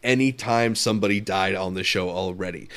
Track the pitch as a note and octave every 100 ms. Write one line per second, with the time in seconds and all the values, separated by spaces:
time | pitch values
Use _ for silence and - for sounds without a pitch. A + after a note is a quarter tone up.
0 | A#2+ B2+ C3+ B2+ B2 A#2 A#2 A2+ A#2 G#2+
1 | G2+ G#2 G#2 F#2+ F#2+ F#2+ F#2 F#2 F#2 G2+
2 | F2+ F2 F#2 F2+ F#2 F2 -